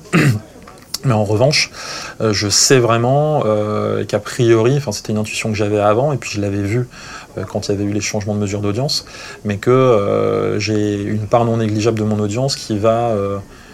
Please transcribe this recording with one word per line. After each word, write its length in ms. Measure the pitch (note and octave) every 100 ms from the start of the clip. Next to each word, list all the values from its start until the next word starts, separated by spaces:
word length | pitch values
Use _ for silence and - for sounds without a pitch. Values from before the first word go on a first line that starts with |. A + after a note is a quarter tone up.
<clears throat> 1000 | - F3 D3 G#2+ - - - - - -
Mais 100 | C3+
en 100 | A2
revanche, 460 | G2+ G#2+ C3+ D3+ - - - - - -
euh, 120 | A2
je 160 | G2+ G2+
sais 300 | - - C3
vraiment, 640 | A#2 A#2 A#2+ C#3 D3+ D3 G#2+
euh, 580 | G#2+ G#2+ G#2+ G#2+ G#2+
qu'a 140 | G#2 G#2
priori, 580 | - - A#2 A2+ A#2 C#3+
enfin, 160 | B2
c'était 200 | - -
une 60 | G#2+
intuition 320 | G#2 - A2+
que 40 |
j'avais 260 | G2+ G#2 G#2
avant, 320 | G#2 A2 D3
et 60 | B2+
puis 120 | -
je 100 | A2
l'avais 200 | G2+ G2+
vue, 260 | G2+ A#2+ B2 - - - - -
euh, 60 |
quand 240 | F#2+ G#2+ G#2
il 40 |
y 20 |
avait 100 | G2+
eu 80 | G2+
les 100 | G#2
changements 320 | - G#2+ G#2
de 40 | G#2
mesure 220 | G2+ G2+
d'audience, 460 | G2+ G#2 D3 - - - - -
mais 120 | G#2 G2
que, 140 | -
euh, 880 | C3 C3 G#2+ G2+ G#2+ G#2+ G#2 G2+ G#2
j'ai 440 | G#2 G#2+ G#2 G2+
une 240 | G#2 G#2+ G#2
part 200 | B2 A#2
non 120 | A2+
négligeable 400 | A2 G#2+ A2+ A2
de 60 |
mon 140 | G#2+ G#2
audience 340 | G#2 A2 C#3
qui 240 | - - G#2
va, 300 | A2 A#2 A#2
euh, 300 | G#2+ G2 G2 - - -